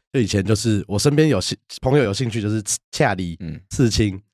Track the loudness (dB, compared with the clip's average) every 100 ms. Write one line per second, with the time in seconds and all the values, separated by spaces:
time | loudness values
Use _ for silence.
0 | _ -2 0 0 2 0 2 0 0 0
1 | 2 4 4 2 -2 -8 -12 -6 0 2
2 | 2 -2 -4 -4 -2 -4 -4 -8 _ 0
3 | 0 0 -4 -8 -10 -12 -8 0 2 2
4 | 0 -2 -14